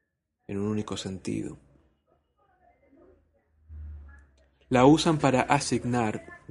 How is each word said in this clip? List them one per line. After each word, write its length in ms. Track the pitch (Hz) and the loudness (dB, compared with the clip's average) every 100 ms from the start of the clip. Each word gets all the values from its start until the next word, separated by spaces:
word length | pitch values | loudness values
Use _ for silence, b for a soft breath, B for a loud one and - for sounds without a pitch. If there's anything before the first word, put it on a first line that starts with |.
| _ _ _ _ - | _ _ _ _ -12
en 120 | 101 | -6
un 100 | 104 | -4
único 280 | 107 104 98 | -4 -6 -8
sentido. 640 | 98 92 107 110 95 73 _ _ _ _ _ _ _ _ 403 _ _ _ _ 277 370 _ _ _ _ _ - - - - - - _ _ _ _ _ | -10 -10 -8 -6 -8 -12 _ _ _ _ _ _ _ _ _ _ _ _ _ _ -20 _ _ _ _ _ -20 -16 -14 -16 -20 -20 _ _ _ _ _
La 180 | 127 131 | 6 6
usan 320 | 156 175 156 | 6 4 2
para 240 | 143 127 | 2 2
asignar, 1000 | - 143 - 120 123 120 110 107 - - - | 2 0 0 -4 -2 -2 -2 -4 -10 -20 -20